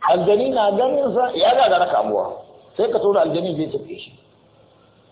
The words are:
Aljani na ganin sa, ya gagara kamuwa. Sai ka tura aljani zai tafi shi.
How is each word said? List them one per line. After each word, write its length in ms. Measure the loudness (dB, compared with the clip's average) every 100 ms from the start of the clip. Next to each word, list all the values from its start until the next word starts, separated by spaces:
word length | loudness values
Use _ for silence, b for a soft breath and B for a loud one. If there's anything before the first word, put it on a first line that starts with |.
| 0
Aljani 380 | 2 2 2 2
na 160 | 0 0
ganin 440 | 2 0 0 0 0
sa, 160 | -2
ya 220 | 0 2 4
gagara 320 | 4 2 2
kamuwa. 560 | 0 -2 -2 -4 -8 -18 -20 -12 -4
Sai 140 | -2
ka 80 | 0
tura 220 | 2 2
aljani 340 | 0 -2 -4 -6
zai 160 | -6
tafi 260 | -8 -10 -16
shi. 120 | -18 -20 _ _ _ _ _ _ _ _ _